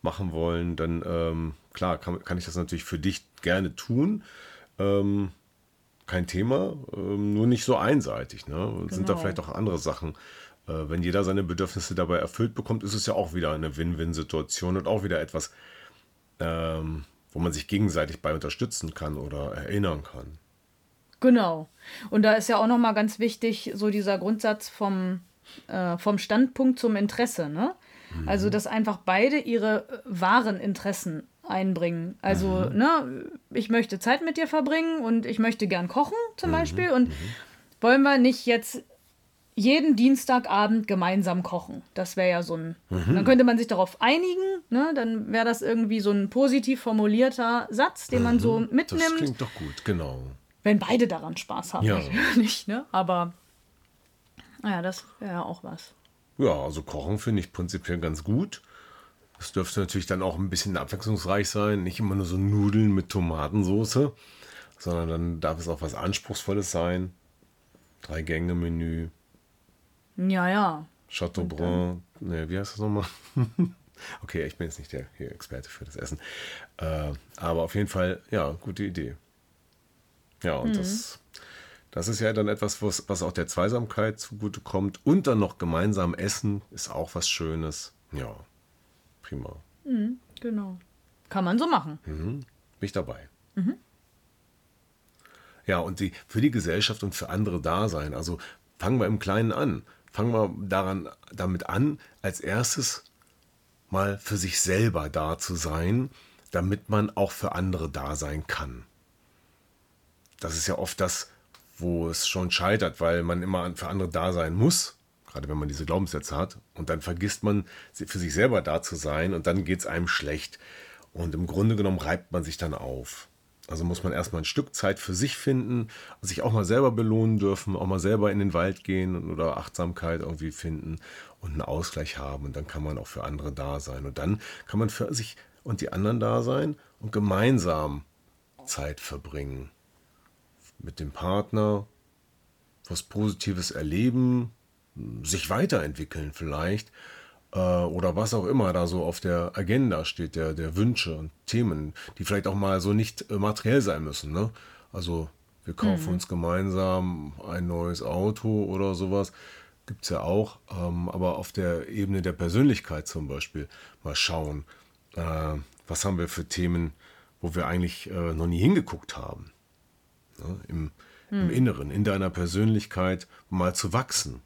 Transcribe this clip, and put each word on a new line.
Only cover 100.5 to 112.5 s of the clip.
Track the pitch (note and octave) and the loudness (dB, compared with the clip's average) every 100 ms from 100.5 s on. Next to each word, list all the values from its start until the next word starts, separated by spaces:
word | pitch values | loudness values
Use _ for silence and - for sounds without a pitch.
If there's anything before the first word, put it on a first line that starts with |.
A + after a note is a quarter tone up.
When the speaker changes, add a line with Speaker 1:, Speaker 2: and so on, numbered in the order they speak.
| - G2 | -2 -2
Speaker 1:
daran, | F#2+ F#2+ F#2+ D#2 - - | 0 0 -4 -6 -16 -20
damit | - F#2 F2+ - | -4 -2 -2 -2
an, | G2+ D3 D3 - _ | 0 0 0 -12 _
als | G2 F2+ | -6 -4
erstes | - G#2 B2 - B2+ - _ _ _ _ _ _ _ _ _ | -2 0 0 0 -2 -4 _ _ _ _ _ _ _ _ _
mal | F#2 G2 G2+ | 0 0 -2
für | - G#2 | -2 -2
sich | F2+ - | 0 0
selber | - F#2 A2+ E2+ D2+ | 2 4 4 2 -2
da | D#2 D#2 D#2+ | -2 0 -2
zu | - F2 | -4 -4
sein, | D#2 D#2 E2+ A#2 B2+ - - _ _ | -2 0 2 2 0 -8 -20 _ _
damit | F2+ F#2 G2+ - | -2 0 -2 0
man | G#2 G#2 - | 0 2 0
auch | G2 | 0
für | - G2+ | 0 -4
andere | - F#2+ F2 D#2+ | -2 -2 -2 -4
da | C#2 C2+ D2 | -6 -6 -4
sein | D2 D2+ C#2+ | -4 -6 -6
kann. | - C#2+ B1 - _ _ _ _ _ _ _ _ _ _ _ _ _ _ - | -6 -6 -10 -18 _ _ _ _ _ _ _ _ _ _ _ _ _ _ -12
Das | E2 D#2+ | -6 -4
ist | D#2+ | -2
ja | - | -2
oft | F#2 - | -4 -2
das, | F#2 - - _ _ - _ - | -2 -2 -8 _ _ -20 _ -6
wo | F2 E2+ E2 | -2 0 0
es | E2 - | -2 -2
schon | F#2 F2+ | 0 0